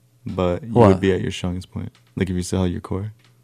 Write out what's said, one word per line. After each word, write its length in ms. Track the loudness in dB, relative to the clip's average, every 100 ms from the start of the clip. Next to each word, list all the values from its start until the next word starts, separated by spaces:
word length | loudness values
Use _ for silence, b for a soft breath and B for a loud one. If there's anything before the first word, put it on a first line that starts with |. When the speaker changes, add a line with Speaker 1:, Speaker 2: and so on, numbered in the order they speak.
| _ _ -10
Speaker 1:
but 360 | -2 -2 -2
you 100 | 0
Speaker 2:
What? 160 | 6 6
Speaker 1:
would 120 | 6
be 120 | 4
at 80 | 0
your 120 | -2
strongest 380 | -6 -6 -6 -10
point. 180 | -12 -12 -16 _ -6
Like, 120 | -4
if 60 | -4
you 60 |
still 200 | -2 -2
had 100 | -2
your 80 | -4
core. 320 | -8 -8 -8 -14 _ _